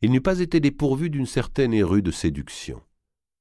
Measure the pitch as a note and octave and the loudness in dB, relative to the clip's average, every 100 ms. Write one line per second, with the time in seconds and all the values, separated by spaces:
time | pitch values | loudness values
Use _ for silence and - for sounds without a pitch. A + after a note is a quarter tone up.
0 | A2+ C3 F#3+ F3+ F3 E3 C#3+ - C#3+ C3+ | 2 2 2 0 2 2 2 0 -2 0
1 | E3+ C#3+ B2+ C3+ - - B2+ A2 F2 G2+ | -2 -4 -2 -2 -2 0 2 4 4 2
2 | F2 - E2 C#2+ - - - A1+ _ _ | 0 -2 -4 -4 -10 -14 -14 -14 _ _
3 | _ _ _ _ | _ _ _ _